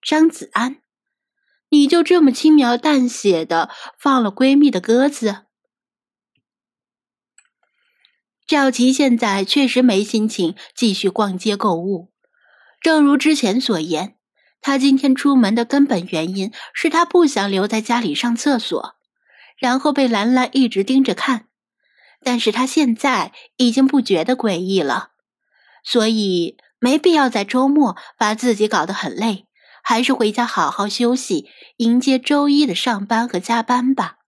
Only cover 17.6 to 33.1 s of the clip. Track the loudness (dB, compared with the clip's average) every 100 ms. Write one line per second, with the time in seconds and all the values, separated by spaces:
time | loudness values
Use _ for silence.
17.6 | -2 -2 -2 -2 -2 -4 -2 -2 0 -2
18.6 | -2 -8 -8 -18 _ _ _ _ -20 _
19.6 | -2 0 0 0 0 0 2 0 0 0
20.6 | 0 0 0 2 2 -2 -2 -4 _ _
21.6 | _ _ _ _ _ _ -4 -2 -2 -2
22.6 | -2 0 0 0 0 -2 -4 -10 -20 _
23.6 | 0 2 2 2 0 -2 0 -2 -2 -4
24.6 | -2 -2 0 -4 -6 _ _ _ _ _
25.6 | _ _ -4 0 0 0 0 -2 -4 -8
26.6 | _ _ 0 2 2 2 2 -2 -4 0
27.6 | 2 2 2 -2 -14 _ -4 -2 -2 0
28.6 | 0 0 -2 -6 -8 -6 -6 -6 _ _
29.6 | _ -14 -2 -2 0 0 0 -2 -4 -2
30.6 | -4 -2 -6 -2 -2 -2 -4 -6 -6 _
31.6 | -20 _ 0 2 2 -2 0 0 2 2
32.6 | 0 -2 -4 -4 -2